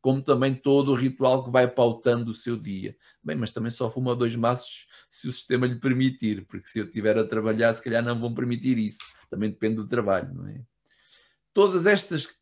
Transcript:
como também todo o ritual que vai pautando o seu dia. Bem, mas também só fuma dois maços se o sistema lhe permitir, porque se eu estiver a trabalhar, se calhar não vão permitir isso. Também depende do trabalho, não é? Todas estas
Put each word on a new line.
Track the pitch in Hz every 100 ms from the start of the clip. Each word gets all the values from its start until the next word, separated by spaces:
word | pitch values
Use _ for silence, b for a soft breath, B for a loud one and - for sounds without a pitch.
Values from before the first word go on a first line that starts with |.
como | 131 135
também | 139 127 135 131
todo | 139 139 135
o | 123
ritual | 131 127 127 131
que | 127
vai | 127 123
pautando | - 120 117 127 120 113
o |
seu | 110 120 113
dia. | 101 95 104 - b b
Bem, | - 147
mas | 107
também | - 117
só | 117 117
fuma | 127 127 123
dois | 117 117
maços | 117 123 - - - b b
se | - 131
o |
sistema | - - 123 127
lhe | 120
permitir, | 135 127 131 127 110 95 92
porque | 92 -
se | 110
eu | 98
estiver | 110 107 110
a | 107
trabalhar, | 110 110 110 117 113
se |
calhar | 123 113
não | 120 117
vão | 120
permitir | 117 123 120 127 117
isso. | 107 - B B B
Também | 98 107
depende | - 110 110
do | 104
trabalho, | 120 101 92 92
não | 87 95
é? | 127 117 _ b b b b b b _
Todas | 202 196 185 185
estas | 202 - 156 - -